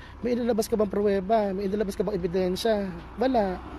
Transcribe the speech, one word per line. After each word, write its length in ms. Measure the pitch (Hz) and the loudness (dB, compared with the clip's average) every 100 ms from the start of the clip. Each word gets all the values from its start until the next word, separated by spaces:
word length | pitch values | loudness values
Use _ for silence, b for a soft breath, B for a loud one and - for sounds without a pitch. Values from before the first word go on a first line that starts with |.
| B B 233 | B B -2
May 80 | |
inilabas 320 | 240 240 214 214 | 0 2 0 0
ka 80 | |
bang 160 | 214 208 | 0 2
pruweba? 640 | 202 208 196 185 226 202 | 2 2 2 2 2 2
May 160 | 190 196 | -2 -2
inilabas 240 | 208 196 | -2 -2
ka 80 | - | -2
bang 160 | 196 190 | -2 0
ebidensya? 720 | 175 185 185 185 226 208 196 170 - - | 0 0 0 2 2 2 0 -8 -12 0
Wala. 400 | 254 247 196 175 - | 2 4 2 -2 -8